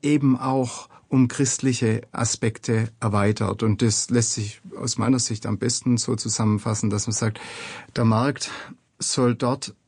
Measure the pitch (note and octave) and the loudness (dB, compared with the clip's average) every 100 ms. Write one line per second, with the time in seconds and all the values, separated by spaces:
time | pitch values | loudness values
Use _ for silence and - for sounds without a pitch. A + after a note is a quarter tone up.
0 | C#3+ D3 C#3 B2+ C3 C3+ B2 - - - | 2 4 4 2 0 0 -2 -6 -16 -18
1 | - C3 A#2+ - C3+ - C3+ B2 A2+ A2 | 0 4 4 2 0 0 0 0 0 0
2 | - - A#2 - A#2 - - A2 A2+ - | -4 -4 -2 0 -4 -4 -2 0 0 -2
3 | A2 G2+ G2+ G#2 G2 A2 A2+ G2+ A#2 - | 0 2 2 2 0 0 0 2 2 2
4 | - B2 A2+ - G#2 - - - B2+ - | 0 2 2 -2 -6 -8 -16 -10 -6 -2
5 | A2+ B2+ - G#2+ G#2+ G#2 A2+ - B2+ A#2 | 2 2 0 -4 -4 -2 -2 -2 0 0
6 | - A2+ A2+ - G#2+ G#2 A#2 G#2+ G#2+ G#2 | 0 -4 -2 0 2 2 0 -2 0 -2
7 | - A2 A2+ A2 - - - - - - | -2 -2 -2 -4 -12 -14 -14 -14 -8 0
8 | A2+ A2+ C#3 C#3+ - - - - _ - | 2 4 2 0 -6 -10 -14 -18 _ -8
9 | - - B2 A#2 B2 C3+ - - | -4 2 2 2 0 0 -6 -14